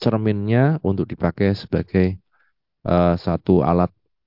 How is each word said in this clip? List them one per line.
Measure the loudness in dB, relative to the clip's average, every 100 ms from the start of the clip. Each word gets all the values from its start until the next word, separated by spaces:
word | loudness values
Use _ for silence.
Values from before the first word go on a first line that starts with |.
cerminnya | -2 0 0 -2 0 2 2 0
untuk | -2 -2 -4
dipakai | -4 -4 -2 -2
sebagai, | -2 -4 -6 -2 0 0 -2 _ _ _ _ _ _
eh, | -2 2 2 0
satu | -2 -4 2 2
alat | 2 2 0 _ _ _